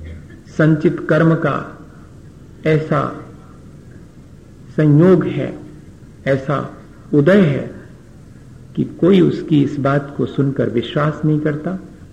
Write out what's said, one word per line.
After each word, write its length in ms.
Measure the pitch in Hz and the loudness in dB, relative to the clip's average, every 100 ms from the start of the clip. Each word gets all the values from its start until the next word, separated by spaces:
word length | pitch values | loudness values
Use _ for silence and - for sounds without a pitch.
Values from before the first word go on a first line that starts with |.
| - - - - - | -16 -18 -20 -20 -20
संचित 580 | - 156 156 170 - - | 0 2 4 2 -2 -2
कर्म 260 | 160 165 160 | 2 2 2
का 440 | 143 135 - - - - - - - - - - 156 | 0 -4 -8 -16 -20 -20 -20 -20 -20 -20 -20 -8 0
ऐसा 580 | 156 156 147 127 - - - - - - - - - - - - - - - - - | 0 0 -2 -2 -8 -16 -20 -20 -20 -20 -20 -20 -20 -20 -20 -20 -20 -20 -20 -12 0
संयोग 460 | 151 143 175 175 | 4 6 6 6
है, 360 | - - - - - - - - - - - | 2 -4 -6 -8 -16 -20 -20 -20 -20 -10 -2
ऐसा 500 | 135 - 139 131 - - - - | -2 -2 -4 -6 -12 -20 -20 -2
उदय 280 | 147 147 202 | 2 4 4
है 300 | 170 131 117 - - - - - - - - - - - | 4 0 -6 -14 -20 -20 -20 -20 -20 -20 -20 -20 -14 -6
कि 80 | |
कोई 360 | 127 - 165 196 | -6 0 2 4
उसकी 420 | 156 131 - 151 | 4 0 -2 0
इस 140 | 139 - | 0 -2
बात 340 | 135 143 143 - | -2 -2 -4 -6
को 80 | 127 | -6
सुनकर 440 | - 139 131 117 | -2 -2 -2 -2
विश्वास 520 | 113 - 147 147 147 151 | -4 -4 -4 -4 -2 -2
नहीं 140 | 151 | 0
करता 400 | 151 147 175 185 - - - | -2 -4 -8 -10 -12 -20 -12